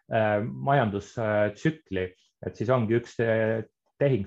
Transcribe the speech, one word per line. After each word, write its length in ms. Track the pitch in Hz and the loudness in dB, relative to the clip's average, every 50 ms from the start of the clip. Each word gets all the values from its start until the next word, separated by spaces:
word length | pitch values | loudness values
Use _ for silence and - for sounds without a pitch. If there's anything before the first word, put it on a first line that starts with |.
| _ - 120 | _ -4 0
äh, 240 | 113 110 107 107 104 | 0 2 2 0 0
majandustsükli. 1600 | 107 127 135 131 131 139 143 143 120 107 95 101 - - - 123 113 107 107 104 104 104 104 - - 160 156 - _ - 98 92 92 92 - _ _ _ _ _ - | -2 -4 -6 -4 0 2 2 4 2 2 0 -4 -6 -8 -8 -4 -2 0 2 2 2 0 0 -2 -2 -2 -2 -4 _ -8 -6 -4 -4 -6 -8 _ _ _ _ _ -12
Et 80 | - - | -10 -8
siis 140 | - 113 107 | -4 0 0
ongi 240 | 131 123 113 104 113 120 | 2 2 2 2 0 0
üks, 180 | 117 - - - | 0 -2 -4 -2
äh, 440 | 117 113 110 110 110 110 113 110 107 - _ _ _ _ _ - | 0 0 2 2 2 0 0 -2 -6 -8 _ _ _ _ _ 0
tehing 260 | 143 139 131 104 98 | 0 2 2 0 -2